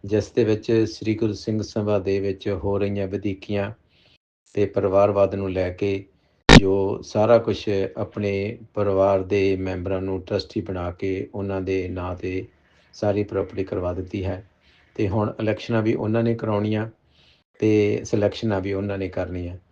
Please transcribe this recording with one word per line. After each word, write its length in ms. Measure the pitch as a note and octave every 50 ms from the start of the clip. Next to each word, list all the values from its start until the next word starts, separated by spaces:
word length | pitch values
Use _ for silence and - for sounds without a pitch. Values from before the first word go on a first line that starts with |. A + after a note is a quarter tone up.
| -
ਜਿਸ 260 | G2+ G#2+ G#2+ G#2 -
ਦੇ 120 | - - A#2
ਵਿੱਚ 280 | G#2+ G#2+ G#2 - -
ਸ੍ਰੀ 440 | A#2 A2+ A2+ A2 - - - A2 A2
ਗੁਰੂ 180 | - A#2 A2 G2+
ਸਿੰਘ 280 | - - - G#2+ A2
ਸਭਾ 380 | G2+ - - A2+ G#2 G#2 G#2+ G2+
ਦੇ 200 | F2+ F#2+ G2 G2
ਵਿੱਚ 300 | G2 G2 F#2+ F#2+ - G#2
ਹੋ 280 | G2+ F2+ F#2+ G2+ G2 G2+
ਰਹੀਆਂ 300 | G2+ G2+ G2+ G2+ G2 F#2
ਵਧੀਕੀਆਂ 640 | F#2+ G2 F#2+ G#2+ F#2+ F#2 - - G#2 G2+ G2 G#2 A#2 _ _ _ _ _ _ _ _ _ _ _ _ _ _ _ _
ਤੇ 120 | G2+ G2+
ਪਰਿਵਾਰਵਾਦ 720 | G2 - G2 G2 G2 F#2 G2 G2+ G#2 G2+ G2+ G2 F#2+ F#2+
ਨੂੰ 160 | G2 G2 F#2+
ਲੈ 180 | F#2 F#2 F#2 F2+
ਕੇ 360 | F2+ - G2+ G2+ G2 G2 F#2+ _ _ _ _ _ _ _ _ - - -
ਜੋ 440 | G2+ F#2+ F#2+ G2 G2 G2 - -
ਸਾਰਾ 360 | - - - G#2+ G#2+ A2 A#2+ A2+
ਕੁਛ 320 | - - G2+ - - - G2+ G2 F#2+ F#2+ - -
ਆਪਣੇ 600 | G#2 - - G#2 G#2 G2+ G2+ G2 G2 G#2 A#2 A2+ A2+ - _
ਪਰਿਵਾਰ 500 | G#2+ G#2 G2+ G2 F#2+ F#2+ G2 G2 F#2+ F#2
ਦੇ 320 | F#2 G2+ G2+ F#2+ G2 F#2+
ਮੈਂਬਰਾਂ 460 | F#2 F#2 F#2+ F#2 F2+ F2+ F#2+ F#2+ F#2
ਨੂੰ 200 | F#2+ F#2+ F#2+ F#2
ਟਰੱਸਟੀ 400 | F2+ - A2 F#2+ - - - A2
ਬਣਾ 300 | F#2 F#2 F#2+ F#2 F2 F2
ਕੇ 380 | F2 - - G2 F#2+ F#2+ G2 - -
ਉਹਨਾਂ 280 | G2+ G2 G2 G2 F#2+
ਦੇ 260 | F#2 F#2 F#2+ F#2+ F#2 F#2
ਨਾਂ 280 | F#2 F2+ F2 F#2 F#2
'ਤੇ 320 | F2+ - F#2 F#2 F#2 F#2 - _ _ _ _ _ _ _ _ _
ਸਾਰੀ 300 | - - G#2 G2 G#2 G#2
ਪ੍ਰਾਪਰਟੀ 400 | G2+ G#2+ G2 F#2+ - - G2+ F#2+
ਕਰਵਾ 300 | - G2 F#2+ F2+ F2+ F2+
ਦਿੱਤੀ 320 | F2+ F2+ F2+ - G2+ F#2
ਹੈ 240 | F#2+ F#2 F#2 - _ _ _ _ _ _ _ _ _ _
ਤੇ 140 | - A2 F#2+
ਹੁਣ 240 | F2+ A2 G#2 G#2 - -
ਇਲੈਕਸ਼ਨਾਂ 420 | A2+ A2 G#2 - - - A#2 A2+
ਵੀ 120 | G#2+ A2 A2+
ਉਹਨਾਂ 300 | - A2 G#2 A2 A#2 A2+
ਨੇ 120 | A#2 A#2
ਕਰਾਉਣੀਆਂ 540 | A2+ - A2 G#2+ G2+ G#2 G#2+ A2 G#2+ A2 A2 - _ _ _ _ _ _ _ _ _ _ _ _ _
ਤੇ 420 | - G#2+ G#2+ G#2+ G#2 G#2 A2 G2 -
ਸਿਲੈਕਸ਼ਨਾਂ 580 | - - G#2+ G2+ G2+ - - - A2+ G#2 F#2+
ਵੀ 120 | F#2 G2+ G2
ਉਹਨਾਂ 240 | G2 G2+ G2+ G2+ G2
ਨੇ 120 | F#2+ F#2
ਕਰਨੀਆਂ। 480 | F#2 - F2+ E2+ F2+ F2+ F2 F2 F2+ F2 _ _